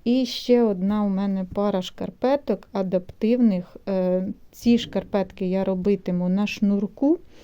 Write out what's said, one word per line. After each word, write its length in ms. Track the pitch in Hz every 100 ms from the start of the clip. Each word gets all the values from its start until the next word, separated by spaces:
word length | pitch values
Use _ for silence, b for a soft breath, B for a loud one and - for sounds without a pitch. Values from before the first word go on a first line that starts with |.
і 220 | 233 254 247
ще 360 | - - 240
одна 420 | 233 185 190 208
у 40 | 202
мене 380 | 190 202 190 185
пара 280 | - 208 196
шкарпеток 880 | 185 - 185 - 254 285 - 196 -
адаптивних. 1040 | 202 190 185 185 - 214 247 226 185 180 - -
Е, 400 | 190 185 185 190 - -
ці 280 | - 233 233
шкарпетки 680 | - 196 - 202 190 - 185
я 180 | 190
робитиму 640 | 190 185 190 196 190 180 180
на 180 | 190 208
шнурку. 720 | - 202 202 208 - 277 359 B B